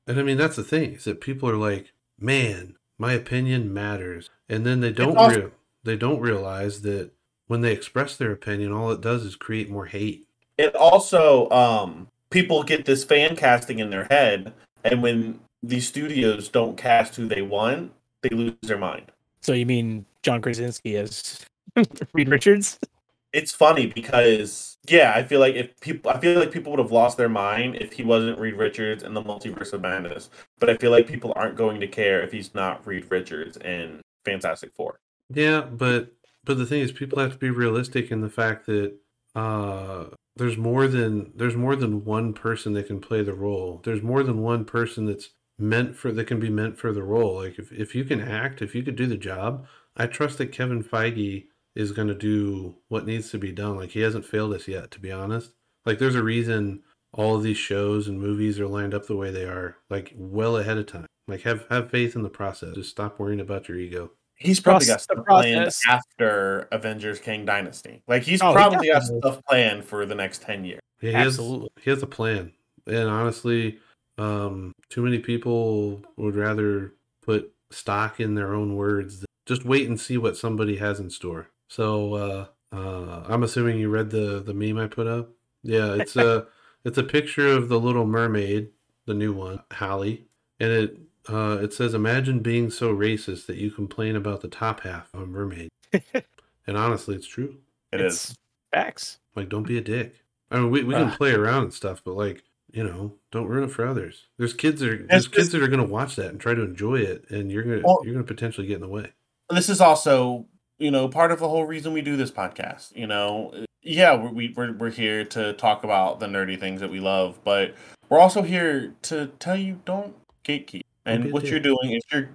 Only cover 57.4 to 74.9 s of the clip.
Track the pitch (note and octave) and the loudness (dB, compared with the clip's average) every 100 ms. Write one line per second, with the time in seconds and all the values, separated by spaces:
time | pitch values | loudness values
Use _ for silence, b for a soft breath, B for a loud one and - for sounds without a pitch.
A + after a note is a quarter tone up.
57.4 | A2 G#2 - G2+ G2+ G#2 G2+ G2 G2+ G#2 | 0 -2 -2 -2 0 -2 -2 -4 -4 -2
58.4 | G#2+ G2+ G2 G2+ G2+ G2+ - G2+ G2 F#2+ | -2 -2 -4 -4 -4 -6 -6 -6 -6 -6
59.4 | F#2 F#2 F2 - - G2 F#2+ G#2 F#2 G#2 | -8 -8 -10 -12 -10 -8 -8 -14 -8 -2
60.4 | A2+ A2+ G#2 A2 G#2 F2 D#2+ _ - F#2+ | 0 0 0 -2 -4 -12 -18 _ -12 -4
61.4 | A#2+ A2 - A#2+ A#2 B2 A2+ A#2+ G2+ - | -2 -2 -2 -2 0 0 0 -2 -6 -6
62.4 | G2 - E2+ F#2 F#2+ - G#2 - G2+ G#2 | -8 -8 -10 -12 -10 -8 -8 -6 -4 -4
63.4 | F#2+ G2 - F2 F2 F2+ E2+ _ _ - | -4 -8 -8 -10 -8 -10 -12 _ _ -4
64.4 | F3+ F#3 F3+ F#3 - G#2+ - F#3+ G3+ F#3+ | 2 4 6 6 6 2 0 -2 6 8
65.4 | A#2 A#2 E3+ - A#2+ B2 - - A2 G#2 | 8 4 2 2 4 4 0 0 0 2
66.4 | G2 G2 - A2+ A2 G#2+ G#2 G2+ A#2 G#2+ | 0 -2 -4 -6 -4 -6 -6 -6 -6 -6
67.4 | G#2 G2+ E2+ - - - - B2 C3+ F#3 | -2 -2 -4 -10 -18 -12 0 0 2 4
68.4 | F3+ F#3+ G3+ F3+ D#3 D3 A#2+ A#2 C3 C3 | 6 8 8 6 4 4 2 0 -2 -2
69.4 | - B2+ A2 G2+ G2 G#2 G2+ G#2 F#2+ - | 2 4 4 0 -6 -6 -6 -4 -6 -8
70.4 | - G2+ F2+ F2 - _ A2+ A#2+ C#3 C3 | -10 -10 -10 -14 -18 _ -2 2 2 0
71.4 | A#2+ B2+ - - C3+ C3+ C3+ - A2 G#2+ | -4 -8 -10 -6 -2 -2 -2 -4 -2 -2
72.4 | E2+ - _ _ - A#2 A2 G#2+ A#2 - | -6 -16 _ _ -4 -2 0 0 -2 -2
73.4 | A#2+ A#2 A2 A2 b b _ - G#2+ G#2 | -2 0 -2 -6 b b _ -8 -4 -4
74.4 | G2+ F#2+ F#2 - _ | -4 -8 -12 -16 _